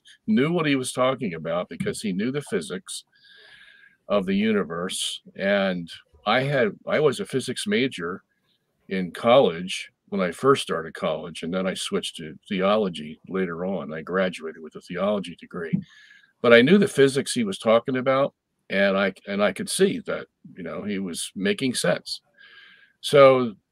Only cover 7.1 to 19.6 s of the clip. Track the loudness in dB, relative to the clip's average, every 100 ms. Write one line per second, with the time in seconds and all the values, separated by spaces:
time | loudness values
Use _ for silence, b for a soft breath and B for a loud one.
7.1 | 0 -4 -4 -4 -8 -2 0 -2 -4 -8
8.1 | -10 _ _ _ _ _ _ -8 -6 -4
9.1 | -2 6 6 6 0 -8 -10 -12 _ -8
10.1 | -4 -4 0 2 2 0 -6 -6 -6 -4
11.1 | -4 -8 -10 -6 -2 -2 -4 -4 -4 -6
12.1 | -10 -14 -14 -6 0 2 2 0 -4 -12
13.1 | -14 -8 -4 -4 -4 -4 -6 -6 -10 -4
14.1 | -2 -2 -4 -12 -12 -16 -18 -12 -4 -2
15.1 | -2 -4 -14 -14 -10 -6 -6 B B B
16.1 | B B B 8 8 8 6 4 4 2
17.1 | 2 -4 -4 -4 -2 2 2 2 -2 0
18.1 | 0 0 _ _ _ -6 0 2 2 0
19.1 | -4 -8 0 0 0